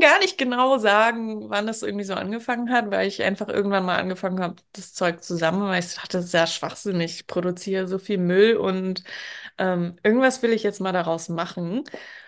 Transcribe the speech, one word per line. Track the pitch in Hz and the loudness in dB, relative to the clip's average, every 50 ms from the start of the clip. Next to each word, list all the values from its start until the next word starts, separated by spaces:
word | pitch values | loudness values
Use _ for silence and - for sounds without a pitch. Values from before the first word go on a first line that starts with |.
gar | 320 285 320 403 | 8 8 8 6
nicht | 381 381 - | 4 0 0
genau | - 269 254 247 247 254 262 269 | 0 -2 0 2 2 4 4 4
sagen, | 247 214 208 202 214 220 233 233 226 226 220 214 214 214 214 | 4 4 6 6 6 6 4 2 0 -4 -6 -6 -8 -6 -4
wann | 208 202 208 226 | -4 -2 -2 -2
es | 220 - - | -4 -4 -4
irgendwie | 214 202 202 202 | -4 -4 -4 -4
so | 196 190 | -4 -4
angefangen | - - 185 214 226 226 - 247 240 240 233 | -4 -4 -4 -6 -6 -4 -4 -4 -2 -2 0
hat, | 247 240 220 208 | 0 0 0 0
weil | 196 190 190 | 0 0 0
ich | 196 196 - 208 | 0 -2 -2 -2
einfach | 190 202 - 208 - | -2 -2 -2 -4 -2
irgendwann | - - 196 202 196 196 185 | 0 0 0 2 2 0 0
mal | 180 175 | 0 0
angefangen | - - 185 185 185 - 190 185 185 | 0 0 -2 -4 -4 -4 -4 -2 -2
hab, | 180 175 - - _ _ - | -4 -4 -6 -10 _ _ -16
das | - - - - | -16 -16 -12 -4
Zeug | - 185 175 170 170 - | 0 0 0 0 -2 -6
zu | - 180 | -6 -2
sammeln, | 170 165 160 170 196 202 196 | 0 0 2 2 0 0 0
weil | 185 180 175 | 0 -2 -2
ich | - - | -4 -6
dachte, | - - - - | -10 -8 -4 -4
„Das | 180 175 | -4 -2
ist | 175 - | 0 2
ja | 170 165 | 2 2
schwachsinnig, | 165 - - - - - - - 208 185 175 170 165 165 | 2 0 -4 -6 -6 -6 -4 -4 -2 -2 -2 -2 -2 -6
ich | - - | -10 -12
produziere | - - 180 175 180 180 180 - 202 196 190 190 | -6 -4 -2 -2 -2 -4 -4 -4 -2 -2 -2 -2
so | 180 190 185 | -2 -4 -4
viel | - - 208 | -4 -2 -2
Müll | 185 180 175 180 190 208 226 226 | 0 2 4 6 6 6 6 6
und, | - - 190 185 185 185 185 185 - - - - - - - - - - - - | 4 2 0 0 0 -2 -4 -4 -6 -8 -12 -14 -14 -14 -14 -14 -14 -16 -12 -6
ähm, | - 185 185 180 175 175 175 175 - - | -2 0 0 0 0 -2 -2 -4 0 2
irgendwas | 208 220 254 262 262 254 254 - | 4 4 6 4 4 2 2 2
will | 233 226 | 0 2
ich | 214 214 | 2 0
jetzt | 208 196 - | -2 -2 -2
mal | 190 190 180 | -2 0 0
daraus | 185 165 165 165 165 - - | 0 0 0 -2 -2 -4 -4
machen.“ | 170 165 170 175 - 190 175 170 190 262 311 - - - - - - - - | -4 -4 -4 -4 -6 -6 -6 -4 -4 -4 -6 -8 -12 -16 -16 -18 -18 -20 -20